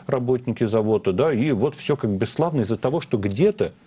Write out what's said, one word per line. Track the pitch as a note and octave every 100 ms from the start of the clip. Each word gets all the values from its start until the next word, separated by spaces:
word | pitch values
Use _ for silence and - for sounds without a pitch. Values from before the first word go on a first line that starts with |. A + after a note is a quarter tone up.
| -
работники | C3 B2 B2+ B2 A2
завода, | A2+ A2+ G#2+ G#2 -
да, | F#2 D#3
и | A#2+ D3
вот | G#2+ C#3+
всё | - - C#3+
как | A2+
бесславно | F#2+ B2+ - E3 D3
из-за | G2+ A2
того, | B2+ E3
что | - A2
где-то, | G2+ G2 G3+ G#3 F2 -